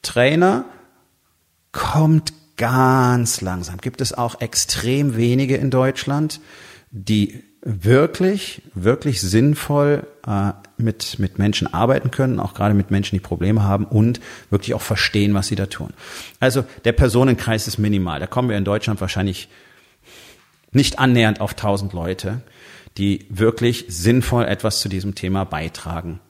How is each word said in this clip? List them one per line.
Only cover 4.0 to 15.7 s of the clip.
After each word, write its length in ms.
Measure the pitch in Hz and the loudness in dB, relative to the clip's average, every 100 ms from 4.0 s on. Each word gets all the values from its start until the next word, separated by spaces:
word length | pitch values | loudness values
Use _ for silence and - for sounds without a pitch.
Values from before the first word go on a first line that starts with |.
es 120 | 127 | -6
auch 280 | - 117 - | -4 -6 -4
extrem 760 | 117 - - - 117 135 143 113 | -6 -4 -4 -2 0 2 2 2
wenige 400 | 120 127 135 135 | 2 2 2 0
in 140 | 135 | 2
Deutschland, 720 | 127 131 135 - 143 151 - - - - - _ | 2 2 -2 -4 -2 -2 -4 -18 -20 -20 -20 _
die 540 | 107 95 107 101 - _ _ | -12 0 2 2 -4 _ _
wirklich, 1000 | - 101 95 127 156 - 185 202 - - - | -6 -2 4 4 4 2 0 0 -6 -14 -14
wirklich 460 | 95 90 139 151 113 | -2 0 0 0 -2
sinnvoll, 840 | 95 107 139 151 - 143 143 147 - - - | 2 4 4 2 0 2 2 0 -2 -14 -4
äh, 260 | 101 101 98 - - | -2 -2 -4 -16 -4
mit, 420 | 113 107 - - | -4 -2 -8 -4
mit 200 | 98 - | -4 0
Menschen 340 | 104 104 - | 0 0 -2
arbeiten 380 | 87 117 135 127 | 0 2 2 0
können, 280 | - 131 123 | 0 0 0
auch 160 | 104 | -4
gerade 200 | - 104 | -2 2
mit 160 | 101 95 | 2 2
Menschen, 260 | 98 98 95 | 0 0 -4
die 40 | |
Probleme 420 | - 85 90 107 | -4 -2 0 2
haben 240 | 101 101 101 | 2 0 2
und 340 | 107 113 123 - - - | 2 2 0 -8 -20 -4
wirklich 240 | 101 - | -2 -2
auch 80 | 113 | -6
verstehen, 520 | - 104 - 107 101 | -4 -2 0 2 2
was 140 | 101 90 | 2 0
sie 80 | 104 | -4
da 100 | |
tun. 240 | 98 | -4